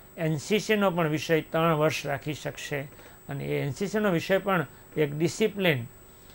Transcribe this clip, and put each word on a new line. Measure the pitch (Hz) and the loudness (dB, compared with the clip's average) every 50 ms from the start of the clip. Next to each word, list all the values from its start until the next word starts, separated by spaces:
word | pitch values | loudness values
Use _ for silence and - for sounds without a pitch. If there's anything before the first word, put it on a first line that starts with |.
| - - - | -20 -16 -8
એન | - 165 156 160 | -4 -2 0 0
સી | 139 - - 214 208 | 0 0 0 0 0
સીનો | - - 220 208 202 190 | 2 2 2 2 2 2
પણ | 165 175 165 | 2 2 0
વિષય | 151 156 135 - - 165 156 | 0 0 0 0 2 2 2
ત્રણ | 151 - - 160 165 170 160 | 0 0 0 2 4 4 4
વર્ષ | 151 151 156 127 - - | 4 2 2 0 0 -4
રાખી | 147 143 131 - 151 143 | -6 -6 -6 -6 -8 -8
શકશે. | - - 143 - - - - 147 139 139 143 - - - - - - - - | -6 -8 -10 -10 -10 -8 -8 -6 -6 -8 -10 -14 -20 -20 -20 -20 -18 -12 -10
અને | 143 139 143 | -8 -6 -4
એ | 143 147 143 | -4 -2 -2
એન | 139 143 | -2 -4
સી | 127 - 202 | -4 -4 -4
સીનો | 190 196 214 214 202 | -2 0 0 2 2
વિષય | 170 160 - - 196 | 2 2 2 2 0
પણ | 190 185 202 190 170 139 - - - - - - | 0 2 2 0 0 0 -4 -8 -20 -18 -6 -2
એક | 151 151 147 147 | 0 0 0 0
ડિસિપ્લિન, | 151 170 170 - - 220 208 208 196 190 170 143 123 117 - - - - - - - - - | 0 0 0 2 2 0 0 2 2 2 2 2 2 -2 -8 -12 -20 -20 -20 -20 -20 -20 -20